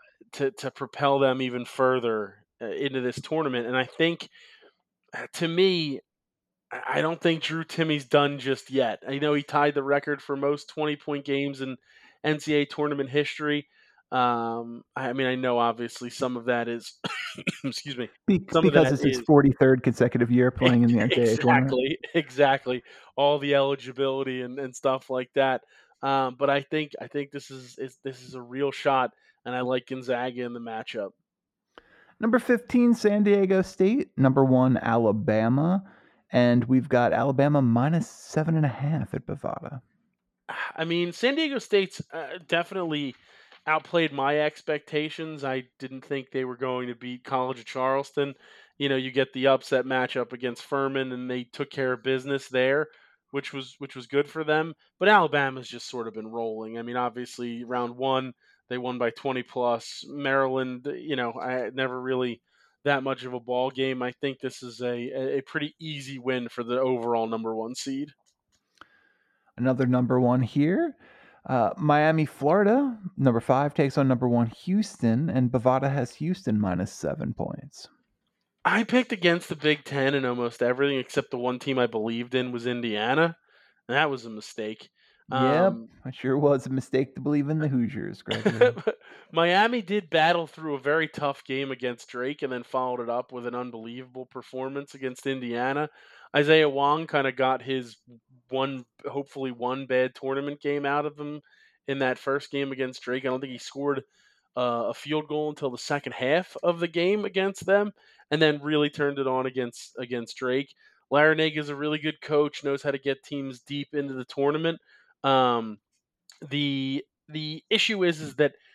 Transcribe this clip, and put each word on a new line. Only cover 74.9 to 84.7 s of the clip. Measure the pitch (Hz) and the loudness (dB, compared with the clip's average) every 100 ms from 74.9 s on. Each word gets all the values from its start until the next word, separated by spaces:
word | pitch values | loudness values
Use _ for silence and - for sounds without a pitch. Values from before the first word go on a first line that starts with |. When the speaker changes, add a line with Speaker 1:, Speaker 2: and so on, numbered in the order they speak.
| - 117 113 160 | 0 2 2 2
Speaker 2:
and | 131 123 | 2 2
Bovada | 127 127 131 139 | 2 2 2 2
has | 143 127 | 0 -2
Houston | - 165 185 - 107 | -4 -4 -4 -2 0
minus | 101 87 - | 0 -2 -4
seven | - 76 151 - | -4 -6 -4 -6
points. | - - - - - - _ _ _ _ _ _ _ | -4 -6 -8 -14 -20 -20 _ _ _ _ _ _ _
Speaker 1:
I | 190 202 | 0 2
picked | 226 247 - | 2 2 2
against | 208 175 175 - | 2 2 2 -2
the | 156 | -2
Big | 151 147 | 0 0
Ten | - 143 135 | -2 0 2
in | 139 | 2
almost | 127 123 120 - | 0 -2 -4 0
everything | 120 123 143 135 | 0 2 0 0
except | 120 147 - | -2 -4 -4
the | 127 | -2
one | 123 123 | -2 -2
team | - 131 | -2 0
I | 120 | 2
believed | 117 113 117 120 | 0 -2 -4 -2
in | 127 127 | -2 -2
was | 120 120 | -4 -4
Indiana, | 120 117 104 113 143 165 165 _ _ _ _ - | -2 -2 -2 2 2 2 0 _ _ _ _ -2
and | 135 | 0
that | 156 | 0
was | 131 | -2
a | 113 | -8
mistake. | 107 - - 107 | -14 -12 -10 -8